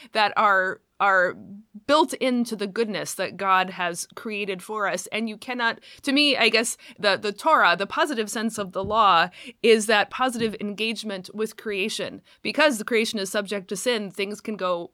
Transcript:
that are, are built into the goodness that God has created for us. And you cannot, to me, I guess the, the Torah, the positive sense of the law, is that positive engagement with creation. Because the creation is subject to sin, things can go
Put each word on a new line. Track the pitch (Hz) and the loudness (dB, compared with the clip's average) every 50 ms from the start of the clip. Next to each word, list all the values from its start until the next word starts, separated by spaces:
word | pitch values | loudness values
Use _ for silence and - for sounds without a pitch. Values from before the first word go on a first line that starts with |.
| - - - | -14 -4 0
that | 220 208 208 - | 0 0 2 2
are, | - 220 208 196 190 185 190 - - _ _ _ - | 2 4 4 4 4 2 0 -2 -8 _ _ _ 0
are | 190 202 190 185 180 180 - 98 107 - 196 202 220 _ - 208 - | 2 4 4 4 2 2 0 -6 -14 -18 -18 -18 -20 _ -20 -6 0
built | - 285 311 320 - - | 2 4 4 4 2 0
into | - - 262 247 240 233 233 220 | -2 -2 0 0 0 -2 -2 -4
the | 190 202 | -6 -6
goodness | 208 185 233 233 214 196 160 151 - - | -4 -2 -4 -4 -2 -4 -6 -6 -6 -6
that | - 190 - - | -6 -6 -6 -6
God | 180 196 190 190 185 185 185 | -2 0 2 4 4 2 0
has | 180 175 180 175 175 175 - - - | -2 -4 -4 -4 -4 -6 -10 -12 -12
created | - - 233 214 202 208 202 190 180 | -12 -10 -8 -6 -6 -4 -6 -6 -8
for | - - 214 214 202 | -8 -8 -6 -2 -2
us. | 185 165 185 - | -2 -2 -4 -6
And | - - 214 226 | -6 -6 -4 -4
you | 220 214 | -6 -8
cannot, | 214 - - 247 247 240 233 214 - - - - - - | -10 -10 -8 -4 -2 -2 -2 -2 -4 -10 -20 -18 -8 -2
to | - | 0
me, | 254 285 294 285 262 | 2 4 4 4 4
I | - 226 220 | 4 4 4
guess | - 220 233 - - - - - - - | 4 2 0 0 -4 -10 -14 -20 -8 -2
the, | - 202 190 | 0 0 0
the | 185 208 208 | 0 -2 -4
Torah, | 202 - - 320 311 254 208 175 170 | -4 -2 2 4 4 6 6 6 4
the | 175 202 | 2 0
positive | 220 - 294 330 302 294 226 214 202 | -2 0 0 0 0 0 -4 -4 -4
sense | - 233 214 226 220 | -4 -4 -4 -4 -4
of | 214 202 180 | -6 -8 -6
the | - 190 196 | -6 -6 -4
law, | 202 208 226 214 196 180 165 170 180 - - - 254 - _ - | 0 2 4 6 6 6 6 4 2 -2 -12 -20 -20 -8 _ 4
is | 233 220 226 208 | 4 6 6 4
that | 220 226 208 196 - | 4 4 4 4 2
positive | - - 254 262 240 233 233 220 202 - | 0 -2 -2 -2 0 -2 -4 -4 -4 -4
engagement | 214 208 208 196 214 226 220 208 - 214 196 185 180 - - | -6 -6 -4 -4 -4 -4 -4 -6 -6 -8 -8 -8 -10 -10 -8
with | 208 220 226 - | -6 -6 -6 -8
creation. | - - 220 202 190 190 220 - - 185 120 - 98 _ _ _ _ | -10 -8 -6 -4 -2 -4 -4 -4 -6 -8 -8 -10 -14 _ _ _ _
Because | - - 214 277 302 302 254 | -8 -4 2 4 4 4 2
the | 214 220 | 0 -2
creation | - 247 220 226 - - 202 | -2 0 0 0 0 -2 -6
is | 190 196 | -6 -4
subject | - 214 208 180 208 202 185 - | -4 -4 -4 -4 -6 -6 -6 -8
to | 208 | -8
sin, | 180 - 247 247 214 208 190 | -4 -2 -2 -2 -2 -4 -6
things | - - 196 202 208 - | -6 -6 -6 -6 -8 -10
can | - 226 214 | -10 -10 -8
go | 190 190 180 180 170 170 - | -4 -2 -2 -2 -4 -6 -8